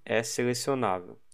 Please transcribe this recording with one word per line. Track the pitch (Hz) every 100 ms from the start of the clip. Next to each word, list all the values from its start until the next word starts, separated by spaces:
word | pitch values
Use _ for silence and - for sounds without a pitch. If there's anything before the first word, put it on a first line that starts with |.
é | - 110
selecionável. | 120 - 123 120 - 135 107 92 90 - -